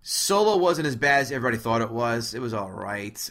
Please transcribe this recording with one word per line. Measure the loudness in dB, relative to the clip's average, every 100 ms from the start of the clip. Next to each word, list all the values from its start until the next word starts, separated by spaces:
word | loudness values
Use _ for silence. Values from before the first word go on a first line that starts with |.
Solo | -4 -2 2 4 4 4
wasn't | 4 2 0
as | 0
bad | 2 4
as | 2
everybody | -2 -2 -2
thought | 0 0
it | 0
was. | -2 0 0 -4
It | -6
was | -4 -4
all | -6
right. | -8 -8 -6 -8 -10 -10